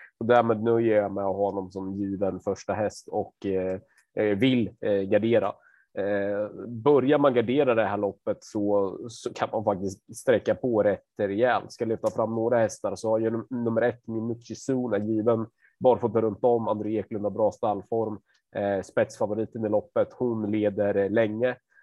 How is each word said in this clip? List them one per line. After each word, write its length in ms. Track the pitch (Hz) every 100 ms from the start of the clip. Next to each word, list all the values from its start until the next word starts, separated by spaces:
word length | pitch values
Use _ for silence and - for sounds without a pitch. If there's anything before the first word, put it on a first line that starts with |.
| - -
Och 60 | 113
därmed 380 | 120 117 107
nöjer 320 | 113 117 113 107
jag 160 | 98
mig 120 | 98
med 60 | 98
att 60 | 95
ha 100 | 101
honom 260 | 98 92
som 220 | 95 95
given 460 | 98 101 98 95 90
första 340 | 101 95 -
häst 340 | 98 101 - -
och, 380 | 95 - - 98
eh, 340 | 95 92 95 - _ _ -
eh, 180 | 107 98
vill, 320 | 131 123 98 -
eh, 200 | 107 101
gardera. 520 | 98 104 113 113 98 - _ _ _ 98
Eh, 720 | 98 101 101 101 104 - 110
börjar 500 | 117 143 143 131 147
man 160 | 143
gardera 420 | 120 113 139 131 113
det 100 | 101
här 120 | 101
loppet 400 | 101 - 113 -
så, 540 | - 110 101 101 98 - 117
så 240 | 117 117
kan 160 | - 117
man 120 | 110
faktiskt 540 | 104 92 98 101 - 110
sträcka 380 | - 107 - 104
på 280 | 131 110
rätt 220 | 101 92 _ -
rejält. 540 | 101 101 123 104 -
Ska 140 | - 113
lyfta 260 | 110 107
fram 240 | 120 110 117
några 240 | 117 120
hästar 360 | 107 - 101 98
så 140 | 113
har 100 | 110
ju 100 | 110
num-, 180 | 117 107
nummer 320 | 123 117 113
ett, 260 | 120 120 -
Minucci 480 | 113 113 117 113 110
Zona, 420 | - 131 123 123
given 480 | 107 110 113 113 110 _ _ -
barfota 420 | 127 113 120 110
runt 220 | 110 101
om. 240 | 123 117 104
André 320 | 107 104 110
Eklund 240 | - 107
har 80 | 101
bra 200 | 107 104
stallform. 680 | - 110 101 - 113 110 104 _ _ _ 104
Eh, 260 | 101 98
spetsfavoriten 840 | - - 104 - 104 107 107 117 107
i 40 |
loppet, 440 | 104 - 117 98
hon 380 | - 123 113 104
leder, 440 | 107 104 101 101 98
eh, 140 | 98
länge. 400 | 110 110 110 127 123 _ _